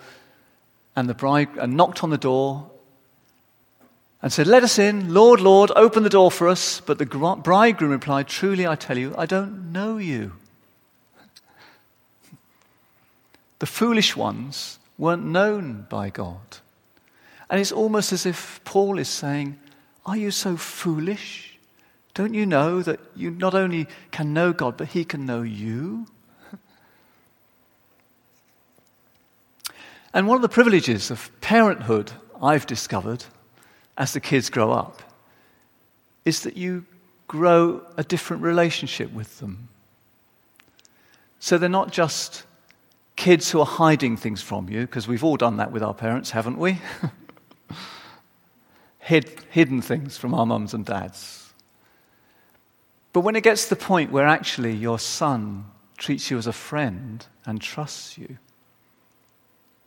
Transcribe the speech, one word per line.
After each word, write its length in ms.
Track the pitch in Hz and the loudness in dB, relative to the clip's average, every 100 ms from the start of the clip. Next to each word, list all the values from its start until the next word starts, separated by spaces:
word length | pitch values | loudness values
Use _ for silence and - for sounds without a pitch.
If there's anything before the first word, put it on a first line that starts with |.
| - - _ _ _ _ _ _ _ 135 | -20 -20 _ _ _ _ _ _ _ -4
and 120 | 123 | -4
the 60 | |
bride-, 420 | 117 139 143 143 - | -2 2 2 0 -4
and 200 | 123 139 | -2 2
knocked 260 | 180 - | 2 2
on 80 | 165 | -4
the 80 | 147 | -2
door 520 | 131 131 135 139 147 - _ _ _ _ _ _ _ _ _ _ _ _ _ _ | 0 0 0 -4 -12 -20 _ _ _ _ _ _ _ _ _ _ _ _ _ _
and 100 | 135 | -4
said, 140 | - 151 | 0 6
"Let 160 | 247 | 8
us 160 | 240 - | 8 4
in, 360 | 202 208 180 | 2 2 2
Lord, 260 | 180 233 233 | 8 10 10
Lord, 300 | 190 196 202 | 10 8 8
open 280 | - 214 220 | 8 6 6
the 80 | 208 | 4
door 200 | 196 185 | 6 6
for 180 | - 170 | 6 2
us." 320 | 180 - - | 2 -2 -6
But 180 | - 143 | -4 -4
the 80 | 131 | -2
gr-, 300 | 139 165 190 | -2 -2 -2
bridegroom 540 | 160 190 233 180 151 | 2 6 6 4 0
replied, 380 | 135 147 139 135 | 0 -2 -2 -4
"Truly 380 | - 196 190 175 | -4 -2 0 -2
I 100 | 151 | -2
tell 220 | - 127 | -4 -4
you, 160 | 131 143 | -4 -4
I 100 | 165 | -2
don't 460 | 190 196 196 170 | -2 -4 -10 -8
know 240 | 180 214 220 | -6 -6 -6
you." 360 | 180 123 104 87 _ _ _ _ _ _ _ _ _ - _ _ - _ _ _ _ _ _ - _ _ _ _ _ _ _ _ _ _ _ _ | -6 -6 -8 -12 _ _ _ _ _ _ _ _ _ -20 _ _ -20 _ _ _ _ _ _ -20 _ _ _ _ _ _ _ _ _ _ _ _
The 60 | 151 | -8
foolish 500 | - 233 220 - - | -2 2 2 0 -2
ones 640 | 110 107 131 - - - _ - | -4 -6 -10 -12 -14 -16 _ -4
weren't 260 | 156 170 | -2 -2
known 600 | 156 175 208 208 156 107 101 | 0 2 2 0 -6 -12 -10
by 220 | 107 101 | -8 -8
God. 480 | - 92 92 113 - _ _ _ _ _ _ _ - - | -8 -10 -12 -18 -20 _ _ _ _ _ _ _ -20 -4
And 120 | 190 | -2
it's 120 | 196 | 0
almost 400 | - 220 214 - | 0 0 0 0
as 140 | 180 185 | -2 -4
if 340 | 170 - - | -6 -12 -18
Paul 340 | - 196 196 190 | -2 0 2 -2
is 100 | 139 | -4
saying, 500 | - 143 143 139 143 - _ _ _ | -6 -4 -4 -6 -10 -20 _ _ _
"Are 120 | 190 214 | -6 -4
you 140 | 208 | -4
so 260 | 190 196 165 | -4 -4 -6
foolish? 1040 | - - 180 156 170 208 - - - _ _ _ _ _ _ | -8 -6 -4 -2 -4 -6 -10 -16 -20 _ _ _ _ _ _
Don't 220 | - 214 | -4 -2
you 100 | 214 | 0
know 380 | 202 143 156 180 | 2 4 2 0
that 180 | 165 - - - | -2 -4 -8 -10
you 140 | 175 | -8
not 240 | 170 185 | -2 0
only 340 | 190 185 165 151 - - | 2 0 -2 -6 -12 -14
can 240 | - 151 | -6 -2
know 180 | 156 175 | 2 0
God, 240 | 170 127 120 | 0 -4 -4
but 120 | 147 | -6
he 160 | 175 | -4
can 200 | 165 147 | -6 -8
know 180 | 131 117 | -6 -6
you?" 640 | 117 104 110 120 165 226 220 _ _ _ - 196 _ _ _ _ _ _ _ _ _ _ _ _ _ _ _ _ _ _ _ _ _ _ _ _ _ _ _ _ _ _ - - - - _ | -6 -6 -6 -6 -8 -10 -12 _ _ _ -20 -20 _ _ _ _ _ _ _ _ _ _ _ _ _ _ _ _ _ _ _ _ _ _ _ _ _ _ _ _ _ _ -18 -18 -20 -20 _
And 140 | 185 202 | 0 2
one 100 | 254 | 2
of 60 | |
the 60 | 233 | 4
privileges 640 | 233 233 185 135 107 - | 4 6 4 2 -2 -4
of 200 | 117 - _ | -10 -12 _
parenthood, 720 | - 226 220 - 113 110 104 - - - | 2 4 4 2 0 -2 -2 -14 -20 -2
I've 240 | 135 151 - | 2 2 0
discovered, 580 | 117 - 104 98 123 - _ _ _ _ _ _ - | -8 -6 -6 -6 -10 -12 _ _ _ _ _ _ -6
as 140 | 135 | -4
the 60 | 139 | -4
kids 280 | - 135 - | 0 0 0
grow 240 | 120 110 | 0 2
up, 300 | 120 - - - _ _ _ _ _ _ _ _ _ _ _ | 0 -4 -12 -20 _ _ _ _ _ _ _ _ _ _ _
is 160 | 165 160 | -4 -2
that 160 | - - | -6 -8
you 300 | 180 180 175 _ _ _ - | -6 -8 -10 _ _ _ -12
grow 540 | 151 175 170 170 180 - - | 0 6 6 6 0 -10 -8
a 40 | |
different 400 | 147 180 - 165 | -4 -4 -4 -6
relationship 720 | 165 170 170 - 135 - 117 | 0 2 2 0 -8 -8 -8
with 260 | 113 110 - | -8 -14 -14
them. 300 | 104 95 120 _ _ _ _ _ _ _ _ _ _ _ _ _ _ _ _ _ | -14 -14 -18 _ _ _ _ _ _ _ _ _ _ _ _ _ _ _ _ _
So 200 | - 175 | -2 0
they're 100 | 180 | 2
not 240 | 190 - | 0 -2
just 520 | - 160 - - - - _ _ _ _ _ _ | -2 -2 -2 -10 -14 -20 _ _ _ _ _ _
kids 360 | - 185 170 - | -2 4 4 4
who 100 | 160 | 0
are 60 | 139 | 0
hiding 500 | - 160 151 131 110 | 4 4 4 0 -2
things 240 | 117 92 | -6 -8
from 300 | - 101 92 | -8 -8 -6
you, 160 | 107 127 | -6 -6
'cause 200 | 127 107 | -6 -6
we've 160 | 120 | 0
all 140 | 160 139 | 0 2
done 220 | 117 107 | 0 0
that 120 | 107 | -4
with 120 | 113 | -4
our 100 | 107 | -6
parents, 380 | - 113 123 - | -4 -4 -4 -4
haven't 260 | 113 117 131 | -4 -4 -2
we? 240 | 175 180 - - | -2 -2 -8 -10
<laughs> 2000 | 143 - - _ _ _ _ - - - - - _ _ _ _ _ _ _ _ | -10 -10 -20 _ _ _ _ -18 -18 -20 -20 -20 _ _ _ _ _ _ _ _
Hid-, 440 | - 160 151 - - | 2 2 2 -10 -4
hidden 320 | 165 143 127 | 2 2 0
things 340 | - 151 139 - | -2 -6 -6 -8
from 160 | 123 | -4
our 140 | 120 113 | 0 0
mums 260 | 110 104 | -2 -4
and 140 | 117 98 | -8 -8
dads. 680 | 98 95 - - - - _ _ _ _ _ _ _ _ _ _ _ _ _ _ _ _ | -8 -8 -14 -20 -20 -20 _ _ _ _ _ _ _ _ _ _ _ _ _ _ _ _
But 80 | 180 | 0
when 160 | 196 220 | 2 4
it 60 | |
gets 220 | 220 214 | 4 4
to 60 | - | -2
the 140 | 190 | -4
point 260 | - 185 131 | 0 0 2
where 160 | 135 147 | 2 4
actually 460 | 156 - - 117 | 2 0 -4 -4
your 260 | 110 117 113 | -4 -4 -4
son 680 | - - 151 123 104 98 101 _ _ - | -6 -4 -2 -2 -4 -10 -14 _ _ -12
treats 320 | - 143 - | -6 -6 -4
you 80 | 123 | -6
as 80 | 113 | -6
a 60 | |
friend 720 | - - 147 135 90 127 113 - _ | -8 -8 -4 -4 -6 -12 -16 -18 _
and 160 | - 107 | -10 -10
trusts 560 | - - 147 - - - | -10 -10 -10 -12 -18 -18
you, 220 | - 131 _ _ _ _ _ _ _ _ _ _ _ _ _ _ | -20 -20 _ _ _ _ _ _ _ _ _ _ _ _ _ _